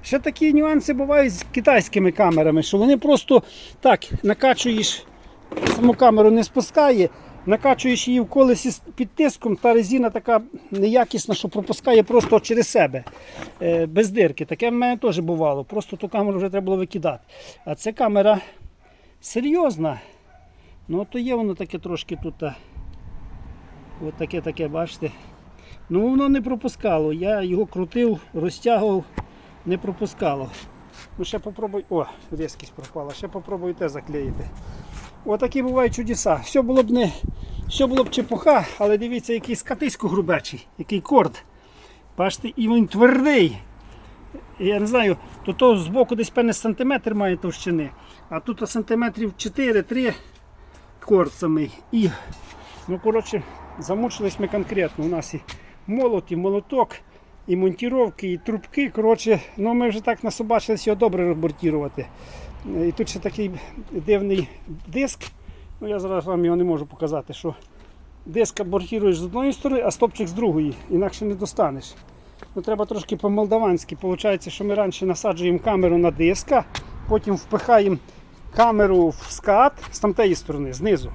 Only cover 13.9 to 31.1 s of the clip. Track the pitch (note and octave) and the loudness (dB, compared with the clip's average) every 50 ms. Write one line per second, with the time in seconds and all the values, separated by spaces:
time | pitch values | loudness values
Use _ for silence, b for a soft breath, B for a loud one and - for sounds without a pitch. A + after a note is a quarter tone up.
13.9 | D#3 G3 A3 G3 G3 A#3+ F#3+ D#3 C#3 - D#3 - E3 - A#3 A#3+ A#3 A#3+ B3 B3 | 2 0 2 2 4 2 2 2 2 -4 -6 -6 -4 -2 -2 0 0 0 0 0
14.9 | B3 A#3 - A3+ E3+ F3 E3+ E3 F3 D#3+ D#3+ D3+ C#3 C#3 C3+ - G3+ G#3+ G3 - | 0 0 0 0 0 0 -2 -2 0 0 0 0 0 -2 -6 -6 -6 -8 -6 -6
15.9 | G3 E3+ - F#3 - G#3+ G3+ G#3 G3 F3+ F#3+ F#3+ F#3 G3 F#3+ F#3+ F#3+ F#3+ F#3 F3+ | -12 -10 -10 -4 -2 -2 -2 0 -2 -2 -4 -2 -2 -4 -2 -2 -2 -2 -2 -4
16.9 | - F#3+ D#3 E3 C3 A#2 _ B B B B B B B B D#3+ D3+ - - G#3+ | -6 -4 -4 -4 -4 -4 _ B B B B B B B B -10 -10 -6 -6 -8
17.9 | A3 - B3 A3 G#3 G3+ G3 G#3+ G#3+ F#3+ B B B B B - _ _ b b | -2 0 0 2 4 4 6 6 4 4 B B B B B -20 _ _ b b
18.9 | b b b b b b - - - A#3 B3 D4 D#4 F4+ E4+ C#4 G3 D#3 D#3+ D#3 | b b b b b b -18 -6 -4 -2 0 0 2 2 2 0 0 -2 -4 -4
19.9 | C3 G#2+ B B B B B B B - - b b b b b b b - - | -4 -6 B B B B B B B -20 -20 b b b b b b b -10 -6
20.9 | D#3+ F#3 G3+ - - B3 A#3+ B3+ B3+ A#3 A3+ G#3 F3+ - F#3+ - - E3+ - E3+ | -4 -4 -4 -4 -6 -6 -4 -2 -2 -2 -2 -2 -4 -6 -8 -8 -8 -10 -8 -8
21.9 | F3 D3+ - - E3+ D3 - E3+ - - D#3+ C#3+ B2+ B B B B B - - | -8 -8 -6 -8 -10 -8 -8 -10 -8 -8 -8 -8 -8 B B B B B -16 -14
22.9 | - - - - - - - - - - - - - - - - - - - - | -16 -16 -16 -14 -14 -14 -14 -14 -16 -16 -16 -16 -18 -20 -20 -20 -20 -20 -20 -20
23.9 | - - E3 D#3 - - E3 C#3+ F#3 E3+ C#3 D#3+ D3+ - D#3+ D3 D3 D#3+ E3+ D#3 | -16 -12 -12 -12 -6 -6 -6 -4 -4 -6 -6 -6 -6 -6 -6 -4 -4 -6 -6 -6
24.9 | - - D#3+ D3 B B B B B B B - B B B B B B B - | -8 -8 -10 -10 B B B B B B B -20 B B B B B B B -2
25.9 | E3+ F#3 G#3+ B3 C4 C4+ C#4 C#4 C#4 C4+ G3+ B3+ B3+ A3 - B3 - - - G#3+ | 0 0 2 2 2 2 4 4 2 2 2 -2 -6 -4 -4 -8 -6 -2 -2 0
26.9 | E3+ D#3 D#3 D3+ D3+ E3 F#3 G3+ G#3+ G3+ F#3+ F3+ F3+ F#3 G#3+ F#3+ - F3+ F#3 E3 | 0 2 0 0 -2 -2 0 0 0 0 0 0 0 0 -2 -2 -4 -6 -6 -4
27.9 | - A#3+ A#3+ A#3 G#3 D#3 - - - E3 D#3+ F3+ - - - A#3 A#3 G3+ G#3 G#3+ | 0 0 2 2 0 -2 -6 -10 -6 -4 -4 -4 -4 -2 0 2 2 2 2 2
28.9 | G3 F#3 D#3 - - - - B B B B B B B - F3 F3+ F3 - G3+ | 0 0 -2 -6 -12 -12 -12 B B B B B B B -4 -4 -4 -2 -4 -8
29.9 | F3+ - G#3+ F#3+ - - G3+ D#3 C#3 C#3 C3 A#2+ - - - - - - - B | -6 -6 -6 -8 -6 -2 -2 -2 -2 -2 -6 -10 -12 -16 -18 -18 -20 -20 -20 B
30.9 | B B B B | B B B B